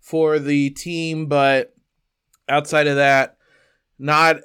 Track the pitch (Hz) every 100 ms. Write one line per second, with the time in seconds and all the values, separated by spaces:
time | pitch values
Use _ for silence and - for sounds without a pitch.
0 | - 160 156 151 143 143 139 139 - 170
1 | 165 160 156 143 139 135 123 _ _ _
2 | _ _ _ _ - 143 147 156 147 139
3 | 143 135 135 _ _ _ _ _ _ _
4 | 139 151 160 151